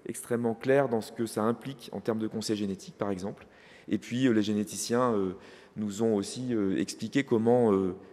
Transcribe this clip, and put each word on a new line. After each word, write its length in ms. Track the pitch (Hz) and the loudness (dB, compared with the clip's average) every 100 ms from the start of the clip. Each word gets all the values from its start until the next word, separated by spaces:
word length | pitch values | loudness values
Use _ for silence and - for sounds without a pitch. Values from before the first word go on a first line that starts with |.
| - | -10
extrêmement 500 | 110 - 120 117 110 | -10 -4 -2 0 -2
clair 340 | 131 135 139 | 2 4 4
dans 100 | 113 | 0
ce 140 | 104 | -2
que 120 | - 113 | -6 -4
ça 180 | - | 0
implique 460 | 107 117 131 139 - | 0 0 -4 -12 -10
en 80 | 101 | -8
termes 180 | 110 110 | -2 -2
de 80 | 110 | -2
conseils 300 | 113 104 107 | -4 -2 -2
génétiques, 400 | 104 95 - - | -2 -4 -8 -6
par 120 | 104 | -4
exemple. 380 | 92 95 - - - - - - | -2 -4 -10 -16 -20 -20 -16 -4
Et 100 | 104 | -4
puis, 300 | - 123 131 | -2 2 4
euh, 60 | |
les 100 | 110 | 4
généticiens, 680 | 104 104 104 101 - 117 127 | 4 0 -2 -4 -2 2 2
euh, 240 | 107 95 90 - - - - | 2 -2 -4 -14 -20 -16 -8
nous 260 | 107 98 | -6 0
ont 120 | 113 104 | 2 2
aussi, 380 | 101 123 127 | 0 -4 -2
euh, 240 | 117 98 82 | 0 2 0
expliqué 460 | 95 - 113 139 | -2 -4 -2 -2
comment, 480 | 139 117 113 123 117 | 2 2 4 4 6
euh, 240 | 98 92 90 - | 4 2 -4 -12